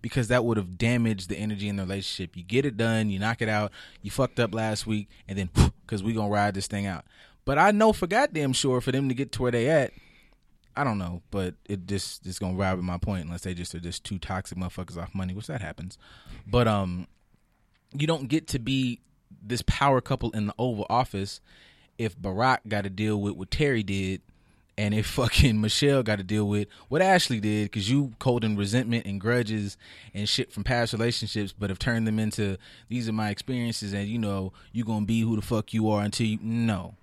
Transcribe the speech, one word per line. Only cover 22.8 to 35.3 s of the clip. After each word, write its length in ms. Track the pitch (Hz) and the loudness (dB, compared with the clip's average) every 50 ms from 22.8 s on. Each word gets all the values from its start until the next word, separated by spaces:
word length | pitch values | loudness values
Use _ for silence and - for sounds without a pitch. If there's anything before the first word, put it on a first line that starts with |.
| 98 101 | -2 -4
deal 300 | 95 92 107 107 107 101 | -2 0 0 2 2 2
with 140 | 101 101 98 | 0 -2 -4
what 140 | - 95 - | -4 -6 -4
Terry 320 | - - 156 143 135 113 104 | 0 0 2 2 2 0 0
did 360 | 95 98 98 95 95 95 87 _ _ _ _ _ _ _ _ _ _ _ | 0 -2 -2 0 -2 -2 -4 _ _ _ _ _ _ _ _ _ _ _
and 160 | - - 104 | -2 0 2
if 140 | 107 107 104 | 2 2 0
fucking 540 | - - - 131 107 - - - 135 107 107 | 0 0 0 0 2 2 2 2 4 2 2
Michelle 420 | 107 107 - - 143 143 139 135 | 0 0 0 2 2 4 4 4
gotta 220 | 120 110 107 101 98 | 2 0 -2 -2 -2
deal 220 | 92 107 107 104 101 | -2 0 0 0 0
with 200 | 104 104 104 - - - - - | 0 -2 -2 -4 -8 -20 -10 -4
what 120 | 123 156 | 0 2
Ashley 380 | 185 190 190 180 - - 127 110 | 4 6 6 4 4 2 -2 -2
did, 300 | 104 107 107 107 104 101 | 0 0 0 0 0 -2
'cause 160 | - 110 95 101 | -2 -4 0 2
you 240 | 127 143 143 131 113 - | 2 2 2 0 -4 -2
holding 360 | - 131 120 120 110 110 107 | 0 2 2 2 2 0 0
resentment 500 | 101 101 98 107 127 127 110 117 117 - | 0 0 2 2 0 0 2 -2 -2 -2
and 140 | 101 98 98 | -4 -6 -2
grudges 560 | 92 113 120 123 120 107 110 107 104 101 - - - - - - - - | 0 0 2 2 0 0 -2 -2 -2 -4 -6 -10 -20 -20 -20 -20 -20 -12
and 160 | - 101 104 104 | -8 -6 -2 -2
shit 240 | - - 127 - | 0 -2 -2 -4
from 120 | - 107 98 | -6 -6 -2
past 280 | - 127 120 117 113 | 0 2 2 2 0
relationships, 640 | - 107 113 120 120 - - 104 - 110 104 95 - | 0 0 0 0 0 -2 -4 -4 -2 -4 -4 -4 -4
but 140 | - 104 95 | -4 -4 -4
have 80 | 95 - | -2 -2
turned 280 | - 127 117 113 113 | 0 0 2 2 2
them 120 | 110 107 107 | 2 2 2
into, 400 | 110 107 107 - 107 98 95 - - - - - - - | 0 0 0 0 -2 -2 -2 -6 -10 -18 -20 -20 -12 -6
"These 200 | 113 123 117 113 | -6 -4 -2 -2
are 40 | |
my 180 | 107 107 110 104 | -2 0 0 -2
experiences, 640 | 101 - - - 131 123 120 117 110 - 107 101 98 | -2 -4 -4 -4 -4 -2 -2 -2 -4 -4 -4 -4 -4
and, 140 | 101 101 104 | -2 -2 -2
you 100 | 113 120 | -2 -2
know, 340 | 110 104 98 98 95 95 - - - - | -2 0 -2 -2 -4 -6 -8 -12 -20 -8
you 120 | - 110 120 | -6 -4 -2
gonna 220 | 107 113 107 104 | 0 0 0 2
be 140 | 101 113 113 | 2 2 2
who 160 | 113 113 | 2 2